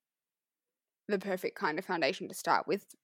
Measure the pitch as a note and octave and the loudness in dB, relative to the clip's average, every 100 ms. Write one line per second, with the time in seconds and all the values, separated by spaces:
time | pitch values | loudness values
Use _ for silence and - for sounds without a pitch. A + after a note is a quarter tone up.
0 | _ _ _ _ _ _ _ _ _ _ | _ _ _ _ _ _ _ _ _ _
1 | - G3+ G3+ F#3 - - F3+ D#3 - F3+ | -4 -2 0 -2 -2 -2 -2 -2 -2 2
2 | C#3+ F#3 E3+ - - C3+ - G3 - - | 2 0 -6 -6 2 4 4 -2 -4 -14